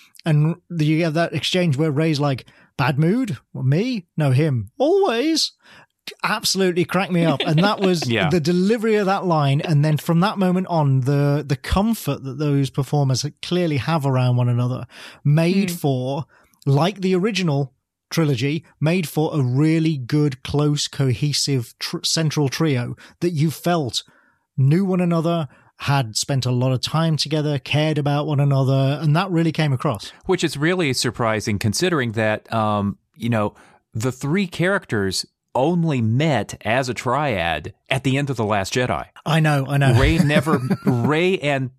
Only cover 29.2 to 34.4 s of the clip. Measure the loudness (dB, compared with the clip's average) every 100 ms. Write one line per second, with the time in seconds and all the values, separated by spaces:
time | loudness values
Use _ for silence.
29.2 | 2 0 0 0 0 0 -2 -4 -8 -10
30.2 | -2 0 0 -2 0 0 0 -2 -2 -2
31.2 | 0 0 -2 -2 0 0 0 0 -2 0
32.2 | 0 -2 -2 -2 0 0 -2 -4 _ -8
33.2 | -2 0 -2 -6 -18 _ _ -6 -4 -4
34.2 | -2 0